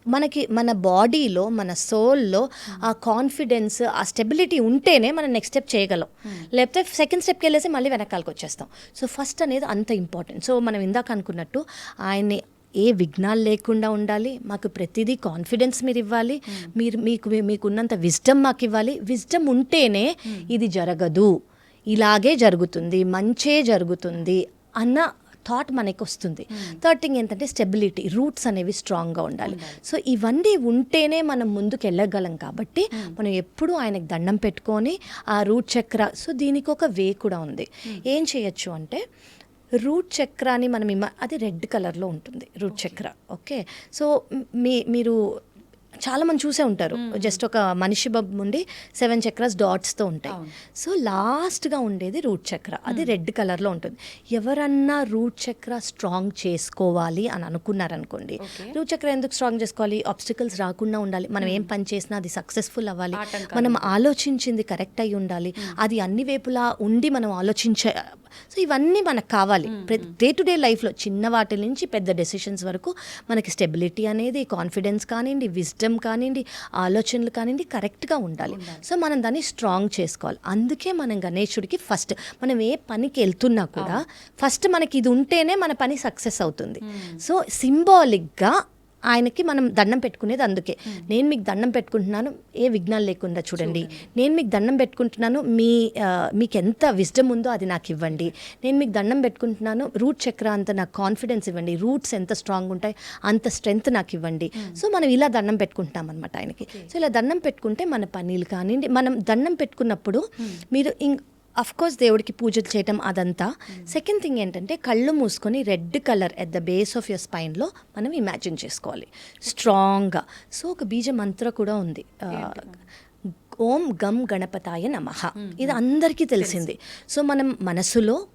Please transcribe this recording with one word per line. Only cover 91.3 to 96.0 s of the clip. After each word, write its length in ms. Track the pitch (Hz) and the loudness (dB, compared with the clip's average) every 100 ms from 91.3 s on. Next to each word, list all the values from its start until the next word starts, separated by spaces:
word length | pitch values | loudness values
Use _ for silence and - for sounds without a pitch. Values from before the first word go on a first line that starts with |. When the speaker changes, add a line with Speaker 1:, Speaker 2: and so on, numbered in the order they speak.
| 277 | 2
Speaker 1:
దండం 300 | 190 190 240 | 0 0 0
పెట్టుకుంటున్నాను, 640 | 233 - 220 190 208 269 - _ - | 0 0 0 0 -2 -4 -8 _ 0
ఏ 120 | 247 | 2
విఘ్నాలు 360 | 220 175 220 | 2 0 0
లేకుండా 360 | 202 185 180 175 | 0 -2 -4 -4
చూడండి. 400 | - 175 165 165 | -4 -4 -2 -2
Speaker 2:
చూడండి. 400 | 160 - - 240 | -4 -10 -6 2
Speaker 1:
నేను 140 | 277 | 4
మీకు 140 | 320 226 | 4 2
దండం 280 | 202 220 269 | 2 4 2
పెట్టుకుంటున్నాను, 640 | 254 - 233 - 233 269 | 2 0 -2 0 0 2
మీ, 520 | 269 226 233 233 226 - | 2 4 6 6 4 0